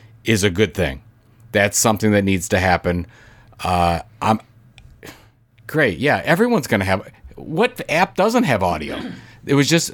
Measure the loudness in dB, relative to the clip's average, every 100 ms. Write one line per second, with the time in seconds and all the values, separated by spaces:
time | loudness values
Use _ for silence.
0 | -20 -12 -2 0 0 0 -2 0 -4 -4
1 | -14 _ _ _ -4 0 2 2 0 2
2 | 2 2 2 0 0 0 2 0 0 -4
3 | -6 -14 -20 -20 -20 -8 -2 0 2 0
4 | -6 -6 -2 -2 -4 _ -20 -20 -20 -20
5 | -20 -20 -20 _ _ _ -8 0 0 0
6 | 0 0 0 2 2 0 0 -2 0 -2
7 | -4 -18 -20 -18 -8 -2 -2 -2 -4 -2
8 | -2 0 0 2 0 0 0 -2 -6 -10
9 | -12 -14 -18 -20 -2 0 2 0 -2